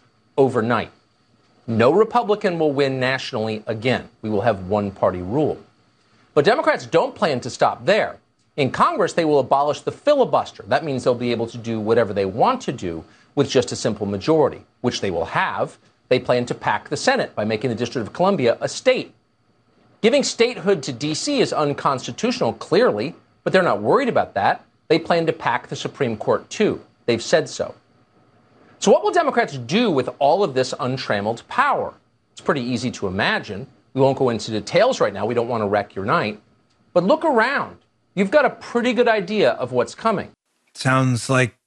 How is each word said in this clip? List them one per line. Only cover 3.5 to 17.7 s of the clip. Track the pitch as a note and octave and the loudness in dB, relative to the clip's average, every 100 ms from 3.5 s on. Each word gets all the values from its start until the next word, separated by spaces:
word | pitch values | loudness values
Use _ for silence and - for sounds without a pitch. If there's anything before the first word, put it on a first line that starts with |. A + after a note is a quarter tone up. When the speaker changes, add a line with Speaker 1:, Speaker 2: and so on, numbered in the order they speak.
| G#2+ B2 | -4 -6
Speaker 1:
again. | A2 B2 A2 - _ | -2 0 -2 -4 _
We | A2 | -4
will | G2+ | 0
have | A#2+ F#2+ F#2 | 0 -2 -2
one-party | G#2 G2+ F#2+ G2+ F#2 | -2 -2 0 0 0
rule. | F2+ C3+ C3 - - _ _ _ _ _ _ | -4 -2 -2 -4 -12 _ _ _ _ _ _
But | D3+ | 2
Democrats | D3 C#4 D#4 C#4 B2 | 4 4 2 0 2
don't | E3 C4 - | 2 2 0
plan | F3+ B2+ | -2 0
to | A#2+ | -4
stop | - A#2+ G2 B2+ | 0 0 2 0
there. | G#3 A2 - _ _ _ - | 2 0 -6 _ _ _ -2
In | C3 | -2
Congress, | - D4 D#4 E3+ | 2 2 2 0
they | - | 0
will | D#3 D3 | 2 2
abolish | A#2+ C#3 D3 C#3 | 4 2 0 -2
the | - | -6
filibuster. | - C#4+ C#4+ F#3+ C#3 G2+ - G2+ | -2 2 2 2 0 -2 -10 -4
That | C#3 | -2
means | D#3 B2+ B2+ | -2 -2 0
they'll | A#2+ | 0
be | B2 | 0
able | A2+ A#2 | -2 -4
to | A#2+ | -8
do | A2+ A2+ | -6 -4
whatever | G#2+ A2+ G#2 | 2 2 2
they | G2+ G2 | 0 -2
want | A2 F3 - | 0 0 0
to | - | -4
do | B2 F2+ D#2+ - _ _ - | -6 -6 -8 -12 _ _ -2
with | C3+ | 2
just | C3 B2 | 2 0
a | A#2+ | -2
simple | B2+ G#2 G2+ | -4 -4 -4
majority, | G2+ D3 D#3 C3 - - _ | -2 2 2 2 -2 -16 _
which | B2 - | -4 -2
they | G2+ | -4
will | E2 | -4
have. | E2+ E3 F#3 G#2 C#3 - _ _ - | -2 -2 -2 -4 -6 -10 _ _ 0
They | B2+ | 0
plan | - B2 B2 | 2 0 0
to | |
pack | - C3 G#2+ - | -4 -2 -2 -4
the | D3 | -4
Senate | - C4 B2+ | 0 0 -2
by | - G#2+ | -4 -2
making | A2 | -2
the | C3 | -2